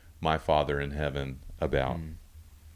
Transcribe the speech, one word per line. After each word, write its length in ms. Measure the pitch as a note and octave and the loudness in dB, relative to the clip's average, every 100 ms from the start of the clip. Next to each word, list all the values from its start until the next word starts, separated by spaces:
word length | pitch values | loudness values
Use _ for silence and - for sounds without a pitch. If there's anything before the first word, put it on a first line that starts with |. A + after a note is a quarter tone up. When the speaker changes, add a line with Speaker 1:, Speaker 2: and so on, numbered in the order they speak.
| - - | -20 -2
Speaker 1:
my 160 | D#2+ D#2 | 0 2
Father 420 | - D2+ D2 C#2+ | 4 4 4 0
in 120 | C#2+ | -2
heaven 480 | C#2+ D2 C#2 C2+ C2 - - | -2 -2 -2 -6 -8 -14 -4
about. 340 | D2 C2+ C2 E2 | 0 2 0 -2
Speaker 2:
Mm. 160 | D#2+ D#2 - - - - - | -6 -12 -16 -20 -20 -20 -20